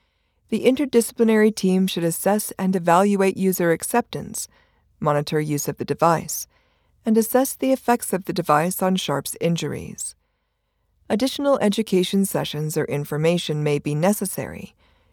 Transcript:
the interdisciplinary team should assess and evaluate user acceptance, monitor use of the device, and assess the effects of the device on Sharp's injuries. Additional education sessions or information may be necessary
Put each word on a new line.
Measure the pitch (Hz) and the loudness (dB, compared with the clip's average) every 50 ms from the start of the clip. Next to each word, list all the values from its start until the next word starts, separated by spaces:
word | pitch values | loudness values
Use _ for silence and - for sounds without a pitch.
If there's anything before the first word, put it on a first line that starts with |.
| _ _ _ _ _ _ _ _ _ _ | _ _ _ _ _ _ _ _ _ _
the | 226 208 - | -4 0 2
interdisciplinary | 240 262 262 294 262 - 233 226 - - - 233 220 220 214 214 220 214 | 2 2 2 0 2 2 2 2 0 0 0 2 4 4 4 4 4 2
team | - - 185 185 185 190 | 2 0 2 2 2 2
should | 185 - 180 170 | 0 0 -2 -2
assess | 165 165 - - 190 202 214 - - - - | -2 -2 -2 0 0 0 0 -2 -6 -8 -4
and | 190 185 196 | -2 -2 -2
evaluate | 190 170 175 170 180 202 208 202 190 190 190 - | 0 2 4 4 4 6 4 4 2 2 0 0
user | - 190 190 180 - 180 170 | 0 0 0 0 2 2 2
acceptance, | 160 170 - - - 240 240 - - 147 147 - - - - - _ _ _ _ _ _ _ _ _ _ | 0 0 -2 -2 0 -2 -2 -2 -6 -12 -10 -10 -10 -12 -12 -12 _ _ _ _ _ _ _ _ _ _
monitor | - 156 147 147 147 - 160 151 | -2 0 0 0 0 -2 -2 -2
use | 151 151 147 143 - - | -2 -2 -2 -4 -4 -6
of | 139 - | -6 -6
the | - | -6
device, | - 139 - 160 170 165 156 - - - - - - _ _ _ _ _ _ _ _ _ _ _ | -6 -2 2 2 2 2 2 0 -6 -10 -10 -12 -14 _ _ _ _ _ _ _ _ _ _ _
and | 226 220 | 2 2
assess | 226 226 - - 247 269 - - | 2 2 2 2 2 0 0 -2
the | - - 262 262 | -2 0 0 0
effects | 254 - - 240 240 - - - | 0 2 0 0 0 0 -2 -4
of | 185 196 | -4 -4
the | - 165 | -4 -6
device | - 165 - 151 147 160 180 185 - 190 | -4 0 2 2 4 2 2 -2 -2 0
on | 185 185 | 0 0
Sharp's | 185 - - 143 143 139 - - - | 0 -2 -2 -4 -4 -4 -6 -8 -4
injuries. | - 170 170 160 156 143 123 - - - - - - - - _ _ _ _ _ _ _ _ _ _ _ _ _ _ _ _ _ _ - | -2 -2 -2 -2 -2 -6 -6 -8 -10 -12 -12 -12 -12 -14 -14 _ _ _ _ _ _ _ _ _ _ _ _ _ _ _ _ _ _ -4
Additional | 214 208 254 269 - - 285 285 277 - | -2 0 0 -2 -2 0 0 2 2 4
education | - 208 196 - 214 - - 180 185 - - 196 196 | 2 2 2 0 0 0 0 0 2 2 0 0 0
sessions | - - 147 143 - - 147 156 156 156 | 0 0 -2 -4 -4 -4 -6 -6 -4 -2
or | 156 147 | -2 -2
information | - 131 143 143 - 151 147 156 165 175 170 - - 151 151 151 | -2 -2 -4 -4 -4 -4 0 2 2 2 0 0 -2 -4 -2 0
may | 147 147 147 | 0 0 0
be | - 147 147 | 0 -2 -2
necessary | 151 165 190 208 - 202 175 - - 117 73 80 - - - _ _ _ _ _ _ _ _ | 2 2 2 2 0 -2 -6 -6 -6 -8 -8 -10 -12 -14 -16 _ _ _ _ _ _ _ _